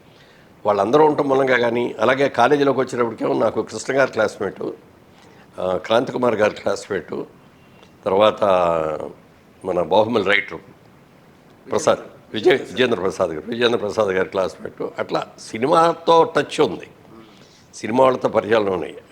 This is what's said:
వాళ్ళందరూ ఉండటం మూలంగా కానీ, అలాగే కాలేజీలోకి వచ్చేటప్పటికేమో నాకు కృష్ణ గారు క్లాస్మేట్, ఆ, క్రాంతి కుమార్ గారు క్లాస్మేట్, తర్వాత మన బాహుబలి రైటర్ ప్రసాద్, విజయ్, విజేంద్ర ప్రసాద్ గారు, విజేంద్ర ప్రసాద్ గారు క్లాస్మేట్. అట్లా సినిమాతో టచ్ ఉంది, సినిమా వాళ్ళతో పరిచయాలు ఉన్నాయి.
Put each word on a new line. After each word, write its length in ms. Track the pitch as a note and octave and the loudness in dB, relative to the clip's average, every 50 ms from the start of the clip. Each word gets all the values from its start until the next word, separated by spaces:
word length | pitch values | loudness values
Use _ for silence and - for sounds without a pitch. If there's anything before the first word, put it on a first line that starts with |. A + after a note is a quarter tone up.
| _ - - - - - - - - _ _ _ - | _ -20 -20 -20 -20 -20 -20 -20 -20 _ _ _ -2
వాళ్ళందరూ 400 | G#2 G#2 G2 G2 G#2+ B2+ D3+ D#3 | 0 0 2 2 2 4 4 4
ఉండటం 240 | D3+ D3+ C#3+ D3+ C#3 | 4 4 2 0 0
మూలంగా 280 | C3+ C3+ C3+ C3 B2+ A#2+ | 2 2 2 2 2 2
కానీ, 380 | A#2+ A#2+ A#2 B2 A#2+ - - - | 2 0 0 0 -2 -4 -2 0
అలాగే 300 | A2 A#2+ C3 C3 C#3 C3+ | 2 2 2 2 0 0
కాలేజీలోకి 500 | - - A#2 B2+ D3 C#3+ C#3 C#3 C3 B2 | 2 2 2 4 4 2 2 2 2 0
వచ్చేటప్పటికేమో 540 | C3 - - A#2+ B2 A#2 C#3+ - C#3 C#3 C#3 | -2 -4 -2 -2 -4 -4 -4 -4 -4 -2 -2
నాకు 280 | C3+ B2 A2 - A2+ | 0 0 0 -2 -2
కృష్ణ 360 | G#2 - A2+ A2 - - C3 C#3 | -6 -6 -8 -10 -8 -2 0 2
గారు 140 | C3+ B2+ | 2 2
క్లాస్మేట్, 600 | - A2 G#2+ G2+ - - G#2+ F#2+ - - - - - - - - - - _ _ _ - - - - - - - - - | 0 0 -2 -2 -2 -4 -6 -6 -6 -8 -10 -10 -10 -12 -16 -20 -20 -20 _ _ _ -20 -20 -20 -20 -20 -20 -20 -12 -6
ఆ, 200 | F#2 F#2 F#2 F2+ - | -4 -2 -2 -4 -2
క్రాంతి 260 | - A2+ A#2 C3 C#3 | 0 0 0 0 0
కుమార్ 240 | B2+ C3 B2 B2 A2+ | -4 -2 -2 0 0
గారు 180 | G2+ G#2+ G#2 - | 2 0 0 0
క్లాస్మేట్, 680 | - - A2 G2+ F#2+ - - G#2 F2+ - - - - - - - - _ - _ _ _ _ - - - - _ _ - | -2 -4 -6 -6 -6 -6 -8 -8 -8 -6 -8 -10 -10 -10 -12 -16 -20 _ -20 _ _ _ _ -20 -20 -20 -20 _ _ -4
తర్వాత 380 | G#2 F#2+ G2 G#2+ G#2+ G#2 - A2 G2+ F#2 F2+ F2+ E2+ E2+ E2 D#2 D#2 D#2 - D2 D2 - - - _ _ _ _ _ _ _ - | 0 2 4 4 4 4 2 2 2 4 4 2 2 0 0 -2 -2 -4 -6 -8 -12 -14 -18 -20 _ _ _ _ _ _ _ -8
మన 160 | F#2+ F2+ F2+ | -4 -2 -2
బాహుబలి 420 | E2+ D#2 F2+ G#2 G#2+ A2 A#2+ A2+ G2 | 0 2 2 2 2 2 0 0 0
రైటర్ 360 | F#2 G2+ G2+ - - E2+ D#2+ - - - - _ - - _ _ _ _ _ _ _ _ _ _ - - _ _ - | 2 0 0 -2 -4 -10 -16 -16 -20 -20 -20 _ -20 -20 _ _ _ _ _ _ _ _ _ _ -20 -20 _ _ -6
ప్రసాద్, 280 | A#2 G#2+ - B2 G#2 - - - - - - - - | -4 0 2 2 2 2 -2 -8 -20 -20 -18 -12 -8
విజయ్, 260 | A2 G#2 F#4 C#3+ - | -2 2 2 2 2
విజేంద్ర 400 | - - - F#2+ B2+ B2 A#2+ F#2 | 0 -4 -2 0 0 2 2 0
ప్రసాద్ 300 | F2+ F#2+ F2 - F#2+ E2+ | -2 -4 -2 -2 -2 -2
గారు, 140 | D#2+ D2+ D2+ A2 | -2 -6 -8 -8
విజేంద్ర 300 | A#2+ A2+ A#2+ A#2 A#2+ G#2+ | -4 0 0 0 2 0
ప్రసాద్ 300 | G2+ G#2 F#2 G#2+ G#2+ G2 | -2 -4 -2 0 0 0
గారు 200 | F#2 F#2 F#2+ E2+ | 0 0 -2 -2
క్లాస్మేట్. 640 | - F#2+ F#2 F2 - - G#2+ - - - - - - - | -2 -2 -2 -4 -6 -10 -14 -16 -12 -10 -10 -10 -8 -8
అట్లా 280 | A2 - - D#3 - - - - | -6 -4 -4 -6 -6 -8 -12 -18
సినిమాతో 920 | - - - A2+ A2+ C#3 F3 E3 E3 E3+ E3 - - - E3+ E3 D#3+ D#3 - | -16 -14 -6 -4 0 2 2 4 4 2 0 0 2 4 6 6 4 4 2
టచ్ 260 | D3+ C#3 - - - | -2 -4 -2 0 0
ఉంది, 260 | D3+ A2 E2 - - - - - - - A2 A2+ A2+ - - - - - - - _ _ - | 0 0 0 -4 -12 -16 -20 -20 -20 -20 -20 -20 -20 -20 -20 -20 -20 -20 -20 -20 _ _ -16
సినిమా 280 | - - G#2+ A2 B2+ C3 | -12 -8 -2 2 4 4
వాళ్ళతో 260 | C3 B2+ - - B2+ | 4 4 2 -2 -2
పరిచయాలు 420 | - A2 - G2+ A2+ A2+ G#2 G2 | 0 -2 0 2 2 2 2 0
ఉన్నాయి. 260 | F#2+ F2+ D#2 C2+ - - - - | -2 -4 -4 -8 -10 -14 -16 -10